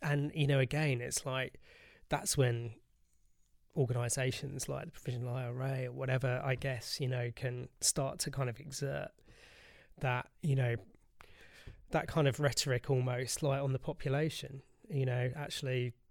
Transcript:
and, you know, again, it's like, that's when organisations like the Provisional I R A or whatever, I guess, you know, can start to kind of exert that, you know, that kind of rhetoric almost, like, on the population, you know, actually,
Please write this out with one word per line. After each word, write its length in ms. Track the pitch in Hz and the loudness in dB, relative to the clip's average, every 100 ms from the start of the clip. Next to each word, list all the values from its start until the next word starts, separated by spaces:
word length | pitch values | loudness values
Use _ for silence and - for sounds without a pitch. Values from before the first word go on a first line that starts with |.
and, 300 | 151 143 147 | 0 2 2
you 140 | 160 139 | 2 4
know, 120 | 139 | 4
again, 420 | 127 147 156 123 | 4 2 2 0
it's 240 | 123 - 135 | -2 -4 -2
like, 340 | 131 127 - - - - - - | -2 -4 -8 -20 -20 -20 -20 -4
that's 260 | - 208 - | -2 2 4
when 360 | 123 117 117 110 _ _ _ _ _ _ _ _ _ 151 | 4 4 -4 -10 _ _ _ _ _ _ _ _ _ 2
organisations 920 | 123 120 120 - 127 - 139 135 - | 2 2 0 0 0 0 -4 -6 -4
like 180 | 135 165 | -6 -8
the 60 | |
Provisional 440 | - - 123 123 123 | -10 -6 -4 -2 -4
I 80 | |
R 180 | 123 123 | -4 -2
A 240 | 135 131 127 | -2 -2 -4
or 60 | |
whatever, 500 | 127 131 127 127 123 | -4 0 2 2 0
I 120 | 139 131 | 0 0
guess, 440 | 139 123 - - | -2 -4 -6 -2
you 80 | 127 | 0
know, 240 | 123 120 - | 0 -2 -4
can 340 | 127 123 127 - | -4 -4 -8 -2
start 360 | - - 135 - | 0 2 0 -2
to 120 | 147 | -4
kind 180 | 135 127 | -2 -2
of 100 | 117 | -4
exert 520 | - 135 139 143 - - - - - - - - - - | -8 -6 -4 -4 -6 -12 -20 -20 -20 -20 -20 -20 -20 -6
that, 300 | 131 123 - _ | -2 -2 -4 _
you 140 | 165 135 | 0 2
know, 200 | 123 117 - - _ - - - - - - - - | 2 0 -6 -20 _ -20 -20 -20 -20 -20 -18 -20 -2
that 160 | 160 - | -2 2
kind 200 | 165 143 | 4 4
of 120 | 123 | 4
rhetoric 500 | 143 - 143 120 - | 2 2 2 2 2
almost, 520 | 131 127 123 127 - | 2 2 0 -2 0
like, 200 | 147 135 | 2 2
on 100 | 139 | 2
the 80 | 131 | 0
population, 840 | - 147 143 139 156 - 143 139 - _ - | -2 -4 0 2 0 -2 -8 -12 -16 _ -4
you 160 | 147 131 | 0 2
know, 260 | 123 123 151 | 2 0 -2
actually, 580 | 143 - 135 127 123 - _ | -6 -4 0 0 0 -4 _